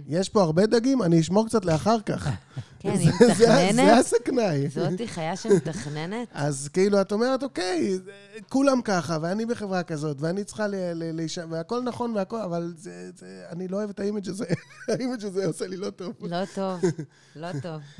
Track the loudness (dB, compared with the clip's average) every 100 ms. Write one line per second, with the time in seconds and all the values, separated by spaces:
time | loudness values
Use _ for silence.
0 | -4 -2 2 2 4 4 4 4 2 2
1 | 4 4 4 2 2 0 0 0 2 0
2 | 0 -4 -4 -6 -8 -14 -14 -8 -2 2
3 | 4 8 8 8 6 8 6 6 8 8
4 | 6 0 0 0 2 0 -2 -2 -2 -2
5 | -6 -6 -6 -4 2 2 2 -6 -8 -8
6 | -6 -8 -8 -4 -4 -4 -4 0 4 4
7 | 2 0 0 0 -4 -4 -4 -2 -2 -2
8 | -6 -20 -20 -20 -2 2 4 4 2 0
9 | 0 -2 -2 -2 -2 -4 -2 -2 -2 -4
10 | -4 -4 -4 -4 -6 -4 -4 -4 -4 -4
11 | -6 -4 -6 -6 -8 -8 -4 -4 -4 -4
12 | -4 -4 -4 -6 -6 -4 -6 -10 -14 -14
13 | -14 -16 -18 -18 -14 -10 -6 -6 -6 -6
14 | -4 -4 -6 -6 -4 -4 -6 -10 -4 -2
15 | -2 -4 -6 -2 -2 -2 -6 -6 -8 -8
16 | -10 -10 -6 -4 -4 -4 -4 0 0 -2
17 | -8 _ _ -14 -8 -8 -8 -10 -12 -18